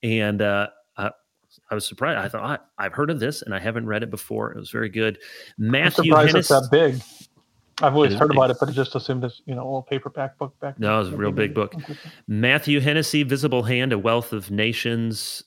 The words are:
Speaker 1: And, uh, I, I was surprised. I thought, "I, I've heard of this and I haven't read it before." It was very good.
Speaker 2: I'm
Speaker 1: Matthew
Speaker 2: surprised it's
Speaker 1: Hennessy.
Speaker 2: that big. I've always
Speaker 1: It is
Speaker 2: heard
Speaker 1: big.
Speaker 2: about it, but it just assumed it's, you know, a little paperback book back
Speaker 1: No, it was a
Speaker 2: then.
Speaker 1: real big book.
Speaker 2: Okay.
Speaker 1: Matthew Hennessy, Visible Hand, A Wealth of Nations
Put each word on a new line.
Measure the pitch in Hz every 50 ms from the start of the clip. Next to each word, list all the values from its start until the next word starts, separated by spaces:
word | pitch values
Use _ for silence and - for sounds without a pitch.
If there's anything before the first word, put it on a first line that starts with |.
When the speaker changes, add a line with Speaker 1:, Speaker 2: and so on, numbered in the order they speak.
| -
Speaker 1:
And, | 117 113 113 107 104 104 101
uh, | 107 104 101 101 101 104 - _ _ _ _ -
I, | 98 107 - _ _ _ _ _ _ _ _ _ _ _
I | 110
was | 107 101
surprised. | - - - 123 151 165 110
I | 95 101
thought, | - 110 104 127 147 - _ _ _ -
"I, | 101
I've | 98 -
heard | - 147 147
of | 165 143
this | 110 127 151 - -
and | 113 101
I | 95
haven't | 90 107 113 117 113
read | 110 107 107
it | 113 113
before." | - 107 - - 110 110 110 113
It | - 104
was | 101 -
very | - 113 113 107
good. | 95 110 110 110 107 - - - - - - - - -
Speaker 2:
I'm | 110 110
Speaker 1:
Matthew | 120 135 156 180 - - 165
Speaker 2:
surprised | 165 156 156 151 151 160
it's | 180 170 -
Speaker 1:
Hennessy. | 143 135 135 123
Speaker 2:
that |
big. | 127 147 165 147 131 131 120 - - - - - _ _ _ _ _ _ _ _ _ -
I've | - 143 135
always | 151 151 135
Speaker 1:
It | 101
is | 104
Speaker 2:
heard | 147 151
Speaker 1:
big. | - 139
Speaker 2:
about | 131 127
it, | 127 -
but | - 135
it | 135
just | 131 131 - -
assumed | 131 - - 135 127 123
it's, | 123 113 - _
you | - 131
know, | 123
a | 127
little | 131 139 135 127
paperback | - - 135 135 139 135 - 135 135 - _
book | 147 139 _ _
back | - 139 139 -
Speaker 1:
No, | 110 104 107
it | 110
was | 104 92
a |
Speaker 2:
then. | 92 101
Speaker 1:
real | 101 104
big | 98 104 107 104 -
book. | 110 104 101 -
Speaker 2:
Okay. | 165 143 - 147 - - 156 - - _ -
Speaker 1:
Matthew | 107 104 113 123 135 147 - - 147 143
Hennessy, | 131 147 147 160 156 - - 151
Visible | 147 131 135 139 135 147 127 127
Hand, | 117 110 127 123 127 131 107
A | 101
Wealth | 98 113 113 120 117 - -
of | 107 98 95
Nations | 101 101 107 113 113 - - 117 117 117 117 113 113 107 - - - - -